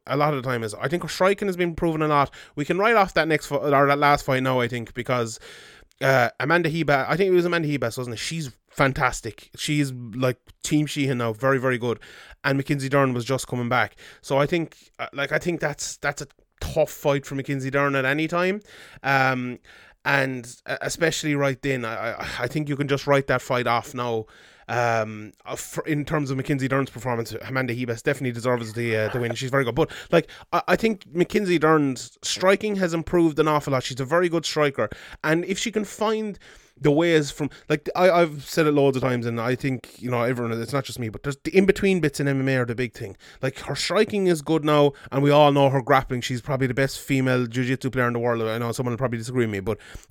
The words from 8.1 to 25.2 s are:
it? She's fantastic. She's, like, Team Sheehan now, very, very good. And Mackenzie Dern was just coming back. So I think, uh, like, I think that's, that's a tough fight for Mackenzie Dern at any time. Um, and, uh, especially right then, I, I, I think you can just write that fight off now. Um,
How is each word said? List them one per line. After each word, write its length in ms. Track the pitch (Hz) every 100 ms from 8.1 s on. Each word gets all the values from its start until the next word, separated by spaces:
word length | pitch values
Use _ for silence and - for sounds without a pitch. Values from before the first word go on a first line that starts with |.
it? 40 | 110
She's 320 | - 160 139 - _
fantastic. 800 | - 135 131 131 - 113 - - -
She's, 360 | - 147 139
like, 460 | 127 120 120 131 123 _ _
Team 240 | - 151 147
Sheehan 320 | 147 135 123
now, 140 | 117
very, 260 | 107 135 135
very 200 | 131 123
good. 200 | 120 113 - - - -
And 140 | 139 139
Mackenzie 320 | 139 143 135
Dern 240 | 139 135
was 100 | 123
just 240 | 113 131 -
coming 220 | 123 120
back. 260 | 123 107 - - -
So 160 | - 139
I 80 | 147
think, 300 | 175 156 - _ -
uh, 80 | -
like, 180 | 139 139
I 60 | 151
think 220 | 180 165
that's, 360 | 156 143 - -
that's 240 | 143 -
a 60 | 147 _ _ _
tough 300 | - 160 147
fight 360 | - 151 139 -
for 80 |
Mackenzie 340 | 139 135 139 131
Dern 260 | 139 143
at 120 | 139 131
any 200 | 147 160
time. 360 | 175 185 208 - - - -
Um, 560 | 135 135 131 127 123 123 - - - _
and, 520 | - 139 135 127 117 -
uh, 140 | - 139
especially 540 | 139 - 165 - 156
right 260 | 143 139 127
then, 240 | 143 131
I, 280 | 113 110 113
I, 140 | 104 - -
I 60 | 123
think 240 | 156 147
you 60 | 139
can 120 | 139
just 180 | 139 143
write 200 | 139 135
that 160 | 127
fight 240 | - 123 120
off 260 | 117 -
now. 340 | 123 123 113 107 - - - -
Um, 640 | 120 120 113 110 107